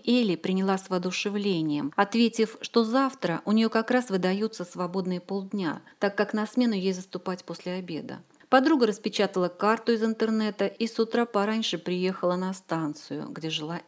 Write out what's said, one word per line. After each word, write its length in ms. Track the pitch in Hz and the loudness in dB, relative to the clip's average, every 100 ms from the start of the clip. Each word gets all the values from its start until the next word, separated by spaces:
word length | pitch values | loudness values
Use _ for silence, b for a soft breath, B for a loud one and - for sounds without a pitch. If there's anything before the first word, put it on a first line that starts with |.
| - | 2
Эли 300 | 240 226 165 | 2 4 0
приняла 420 | - 190 190 190 | 0 0 2 0
с 120 | - | 0
воодушевлением, 1040 | 185 180 185 208 202 202 175 160 147 143 - | -2 -2 -4 -4 -2 0 0 0 0 -2 0
ответив, 600 | 202 226 233 226 214 - | 2 4 2 4 -2 -2
что 220 | - - | -2 0
завтра 580 | 220 247 269 262 180 165 - | 2 2 0 0 -4 -2 2
у 60 | |
неё 180 | 214 226 | 2 4
как 220 | 220 226 | 2 2
раз 180 | 254 247 | 0 0
выдаются 540 | 190 185 190 214 - | 0 0 0 -2 -4
свободные 560 | 175 175 180 185 185 180 | -10 -6 -4 -2 -2 -4
полдня, 640 | 180 196 190 202 175 147 - B | -4 -6 -6 -4 -4 -4 -10 B
так 160 | 202 202 | -2 0
как 180 | 208 | -2
на 140 | 214 214 | 0 -2
смену 260 | - 240 | 0 2
ей 200 | 202 185 | 2 0
заступать 500 | 185 185 180 190 180 | -2 -6 -10 -6 -8
после 300 | - 170 - | -8 -10 -6
обеда. 480 | 180 180 156 - 135 - _ b | -6 -6 -8 -8 -12 -16 _ b
Подруга 380 | 254 269 311 226 | 6 6 4 4
распечатала 600 | 202 214 202 196 196 180 | 0 -4 0 0 2 -2
карту 420 | 175 202 220 220 | 0 2 2 2
из 120 | 226 | 0
интернета 640 | 220 220 220 220 214 202 196 | 2 0 0 0 0 0 -2
и 200 | - 226 | -2 -4
с 100 | - | -2
утра 260 | 226 233 233 | 0 2 0
пораньше 520 | 208 202 220 220 185 | 0 0 0 -2 -4
приехала 600 | 170 180 185 185 180 180 | -2 -2 -2 0 0 0
на 160 | 185 | -2
станцию, 760 | 190 - 165 156 156 - 147 - | -6 -4 -4 -2 -6 -8 -10 -8
где 200 | - 160 | -8 -6
жила 320 | 156 151 170 | -6 -6 -8